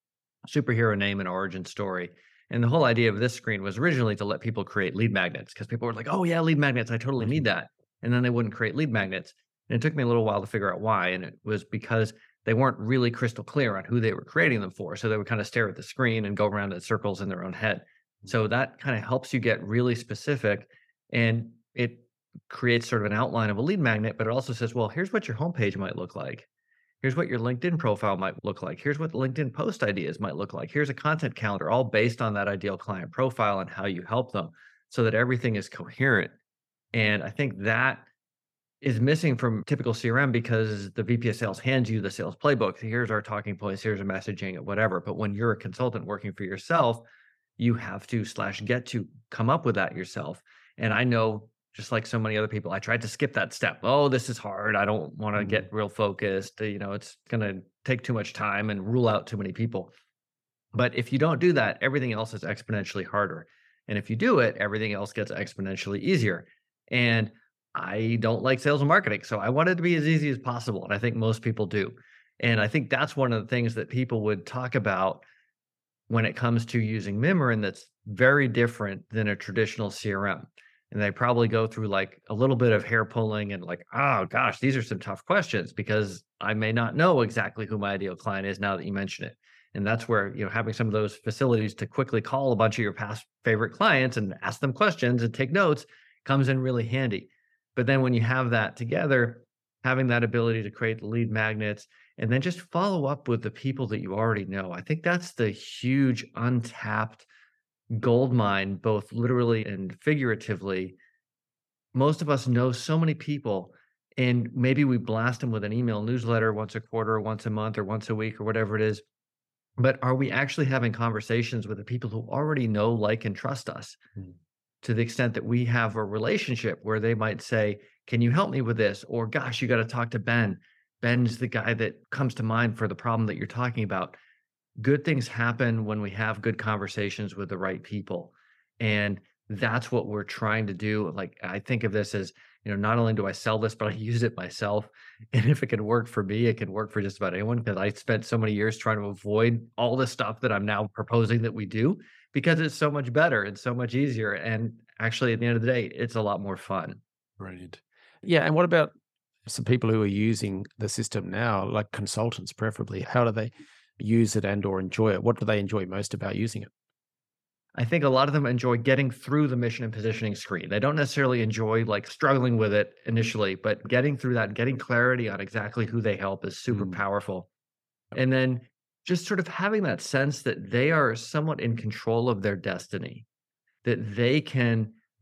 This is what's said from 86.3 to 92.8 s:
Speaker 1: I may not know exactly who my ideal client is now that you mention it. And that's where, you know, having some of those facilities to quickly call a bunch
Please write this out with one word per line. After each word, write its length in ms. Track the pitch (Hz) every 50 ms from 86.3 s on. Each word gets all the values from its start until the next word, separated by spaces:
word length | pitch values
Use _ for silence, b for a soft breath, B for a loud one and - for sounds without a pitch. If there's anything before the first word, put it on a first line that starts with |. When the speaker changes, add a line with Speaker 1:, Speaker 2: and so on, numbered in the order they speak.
| _ -
Speaker 1:
I 140 | - 101 107
may 160 | 107 110 110
not 240 | 113 120 117 113 -
know 260 | - 156 180 175 135
exactly 460 | 120 104 - - 101 101 - 110 110 98
who 100 | 107 107
my 160 | 101 101 101
ideal 220 | 98 98 98 90
client 320 | 87 - 110 98 98 98 98
is 120 | 98 92
now 160 | 98 101 98 92
that 80 | 73 -
you 60 | 101
mention 320 | 98 98 92 - - -
it. 120 | - - _ b b b b b b b
And 100 | - 101
that's 220 | 104 113 117 113 -
where, 260 | 117 104 98 98 98
you 80 | - 104
know, 60 | 95
having 240 | 107 113 113 110 110
some 140 | - 117 110
of 60 | 101
those 240 | 107 107 101 - -
facilities 580 | - - 107 - 139 131 120 113 107 104 -
to 100 | - 135
quickly 360 | 127 - - 135 131 - 113
call 300 | 104 - - 135 139 135
a 40 | 120
bunch 240 | 101 113 110 104 -